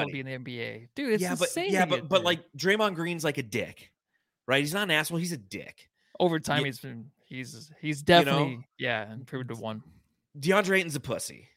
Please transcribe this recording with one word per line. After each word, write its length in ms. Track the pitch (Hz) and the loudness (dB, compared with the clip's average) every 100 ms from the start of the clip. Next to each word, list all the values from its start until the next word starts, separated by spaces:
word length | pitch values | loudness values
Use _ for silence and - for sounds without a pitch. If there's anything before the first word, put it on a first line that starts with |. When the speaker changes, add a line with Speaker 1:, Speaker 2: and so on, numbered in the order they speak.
| 143 | -2
Speaker 1:
to 20 | |
Speaker 2:
Everybody. 20 | |
Speaker 1:
be 80 | 139 | -4
in 60 | 131 | -8
the 60 | |
N 100 | 131 | -8
B 160 | 127 120 | -8 -8
A. 280 | 113 110 123 - | -8 -10 -12 -6
Dude, 180 | 277 | 0
it's 80 | 214 | 0
Speaker 2:
Yeah, 140 | 180 175 | 0 0
but, 120 | - | 0
Speaker 1:
insane 240 | - 349 | 0 0
Speaker 2:
yeah, 140 | 190 175 | 2 2
Speaker 1:
to 20 | |
Speaker 2:
but, 40 | - | 0
Speaker 1:
get 80 | 151 | 2
Speaker 2:
but, 80 | 185 | 2
Speaker 1:
there. 80 | 170 | 4
Speaker 2:
like, 180 | 170 - 143 | 0 -2 -2
Draymond 380 | 175 208 214 170 | 2 4 2 0
Green's, 280 | 170 170 | -2 -2
like, 140 | 156 143 | -2 -2
a 60 | |
dick, 480 | 120 110 87 - - _ _ _ _ _ - | -2 -4 -4 -8 -20 _ _ _ _ _ 0
right? 120 | 135 | 2
He's 120 | 147 | 2
not 100 | 185 | 0
an 80 | 208 | 2
asshole. 260 | 156 151 170 | 2 2 0
He's 120 | 175 | -2
a 60 | 160 | -4
dick. 520 | 98 101 - - _ _ _ - | -8 -12 -12 -18 _ _ _ 0
Speaker 1:
Over 200 | 175 160 | 2 2
time, 180 | 151 147 | 0 0
Speaker 2:
Ye-, 40 | 143 | 0
Speaker 1:
he's 140 | 123 | -4
been, 300 | 139 117 117 _ - | -10 -14 -14 _ -14
he's, 460 | 131 123 117 - - | -12 -12 -14 -18 -10
he's 200 | 151 147 147 | -6 -2 6
Speaker 2:
you 100 | 175 | 8
know? 80 | |
Speaker 1:
definitely, 440 | 147 139 143 120 - - | 8 4 2 -2 -12 -6
yeah, 360 | 127 113 107 | -2 -2 -4
improved 360 | 113 139 135 123 | -10 -10 -8 -8
to 60 | 117 | -8
one. 260 | 110 110 - - _ _ _ 147 | -8 -8 -12 -20 _ _ _ -4
Speaker 2:
DeAndre 420 | 143 190 190 190 | 2 4 4 2
Ayton's 160 | 170 143 | 2 -4
a 40 | |
pussy. 480 | 127 101 - 64 - | -4 -6 -6 -12 -20